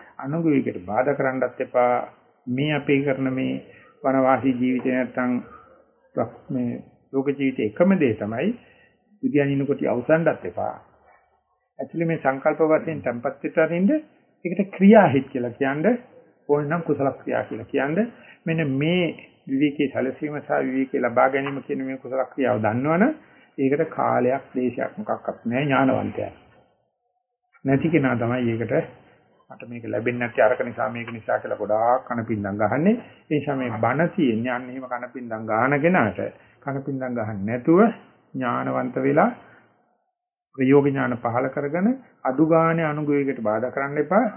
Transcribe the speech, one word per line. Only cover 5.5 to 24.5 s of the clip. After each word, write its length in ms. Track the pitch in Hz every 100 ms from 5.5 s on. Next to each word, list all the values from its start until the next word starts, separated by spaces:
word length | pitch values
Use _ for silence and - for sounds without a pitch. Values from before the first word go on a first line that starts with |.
| - - - _ _ _ 135 123 - -
මේ 200 | 131 120 123 - _ _
ලෝක 160 | 135 135
ජීවිතේ 380 | 139 135 131 110
එකම 240 | - 180
දේ 200 | 190 131
තමයි 380 | 107 104 113 180 247 - _ _ _ _ _
බුදියන් 280 | 131 143 139
ඉන්න 160 | 139 139
කොට 160 | 139
අවසන්ඩත් 600 | - 117 123 160 160 -
එපා. 300 | - - 101 - - _ _ _ _ _ _ _ _ -
ඇක්චුලි 260 | 127 160
මේ 140 | 165 160
සංකල්ප 420 | 135 135 156 147
වශයෙන් 380 | 156 156 156 147
තැම්පත් 340 | 127 120 135 -
වෙට 200 | 151 -
අරින්න 320 | 160 170 202 311 - _ _ _
ඒකට 260 | 170 180 196
ක්‍රියාහිත 560 | - 196 220 175 135 131
කියලා 220 | 131 120
කියන්නේ 440 | 110 135 147 185 240 - - - _ -
ඕනනම් 340 | 147 147 170
කුසල 260 | 160 135 139
ක්‍රියා 320 | - - 117
කියලා 220 | 113 117 113
කියන්නේ 400 | 135 135 165 233 - - -
මෙන්න 180 | 170 160 147
මේ 320 | 135 151 180 165 - - _ -
විවේකී 400 | 135 147 143 139
සැලසීම 480 | 127 127 - 151 147
සහ 140 | 139 147
විවේකී 400 | 135 131 135 135
ලබා 280 | 120 120 131
ගැනීම 340 | 135 139 139
කියන 200 | - 135
මේ 140 | 131 131
කුසල 240 | 127 131 123
ක්‍රියාව 340 | - 123 113
දන්නවනම් 520 | 107 117 143 165 254 302 - - _ -
ඒකට 300 | 135 147 156
කාලයක් 560 | - 120 123 123 131
දේශයක් 440 | -